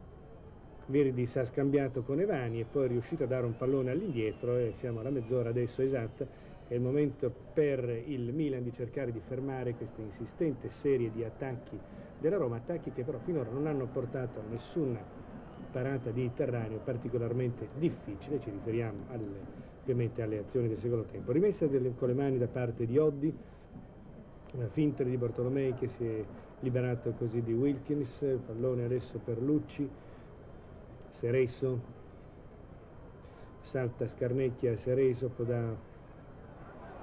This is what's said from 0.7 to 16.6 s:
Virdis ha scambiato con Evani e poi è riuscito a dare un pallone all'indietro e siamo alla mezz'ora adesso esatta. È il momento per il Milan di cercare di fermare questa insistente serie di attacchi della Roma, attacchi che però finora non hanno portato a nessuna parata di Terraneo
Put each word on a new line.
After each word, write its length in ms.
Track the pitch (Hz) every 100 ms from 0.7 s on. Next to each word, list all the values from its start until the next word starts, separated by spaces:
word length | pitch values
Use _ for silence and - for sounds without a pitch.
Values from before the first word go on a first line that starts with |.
| - -
Virdis 500 | 139 139 123 120 135
ha 80 | 123
scambiato 580 | - 139 143 135 123
con 160 | 120 139
Evani 400 | 202 156 123 113
e 60 | 110
poi 160 | 147 131
è 20 |
riuscito 340 | 120 - 165
a 40 | 127
dare 180 | 127 120
un 100 | 113
pallone 360 | 127 135 127
all'indietro 640 | 147 208 120 110 - 120 123
e 160 | 117 95
siamo 200 | 123 117
alla 100 | 117
mezz'ora 400 | 139 113 127 117
adesso 320 | 120 120 -
esatta. 460 | 135 131 113 - 131 - - - -
È 60 |
il 80 | 120
momento 520 | 123 143 147 - 123 - -
per 340 | - 147 135 123 117 135
il 280 | 131 120
Milan 300 | 143 151 127
di 100 | 120
cercare 400 | 120 120 - 120
di 80 | 117
fermare 520 | - 127 135 131 123
questa 280 | 117 117 -
insistente 680 | 107 - 113 - 165 123 110
serie 420 | - 143 131 113
di 120 | 110
attacchi 560 | 113 - 135 123 - - - - - -
della 180 | 156 196
Roma, 200 | 127 117
attacchi 340 | - 170 -
che 120 | 123
però 160 | 123 127
finora 300 | 170 160 110
non 180 | 131 156
hanno 200 | 143 123
portato 520 | 139 123 139 123 110
a 40 | 107
nessuna 500 | 117 - 175 139 113 - - - - - - -
parata 400 | 127 131 135 120
di 180 | 117 123
Terraneo 460 | 120 143 120